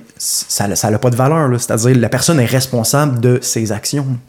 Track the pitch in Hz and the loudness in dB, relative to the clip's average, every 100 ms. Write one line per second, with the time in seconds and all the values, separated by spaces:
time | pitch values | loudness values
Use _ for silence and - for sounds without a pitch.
0 | - - - - - - 101 98 107 107 | -8 -12 -6 -6 -4 -4 -2 0 0 0
1 | 123 120 131 160 139 120 - 113 120 127 | 2 2 2 2 2 0 -2 0 2 4
2 | 110 123 - 160 113 131 - 120 110 143 | 2 0 2 2 2 0 0 -2 0 0
3 | 151 123 123 123 - 117 107 104 - 143 | 0 2 2 2 0 -2 -2 -4 -4 -4
4 | 135 123 | -4 -6